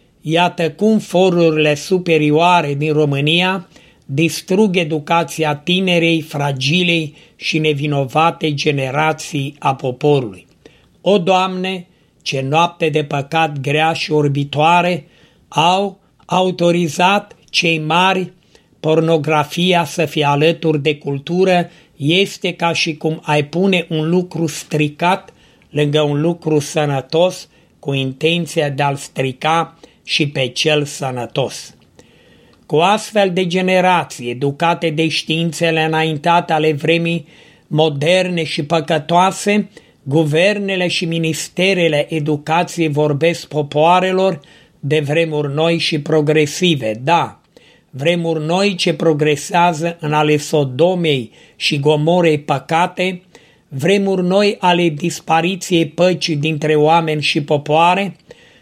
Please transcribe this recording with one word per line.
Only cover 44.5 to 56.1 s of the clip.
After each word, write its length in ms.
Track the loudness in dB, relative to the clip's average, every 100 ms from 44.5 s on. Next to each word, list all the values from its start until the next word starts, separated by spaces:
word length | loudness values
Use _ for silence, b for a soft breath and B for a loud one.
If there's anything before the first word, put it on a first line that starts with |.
| b b b
de 200 | -2 0
vremuri 540 | 0 0 0 -2 -2
noi 240 | 0 0 0
și 220 | -2 -4
progresive, 1000 | 0 2 4 2 2 2 0 2 -2 -4
da, 380 | 0 0 0 -8 _ b b b b
vremuri 540 | -4 0 0 0 -2
noi 300 | 0 0 0
ce 200 | 0 -2
progresează 1040 | 2 2 2 2 0 0 2 2 0 -4 -6
în 120 | -2
ale 240 | 0 2 0
Sodomei 960 | 0 0 0 2 2 2 0 -2 -4 b b -8
și 240 | -4 0
Gomorei 580 | 2 2 2 2 2 2
păcate, 840 | 0 -4 -2 -2 0 -2 -4 -6 b b b b b
vremuri 540 | -4 0 2 2 0
noi 340 | 2 2 2 2
ale 300 | 2 2 2
dispariției 960 | 0 -4 -6 -2 0 0 -4 0 0 0
păcii 500 | 2 2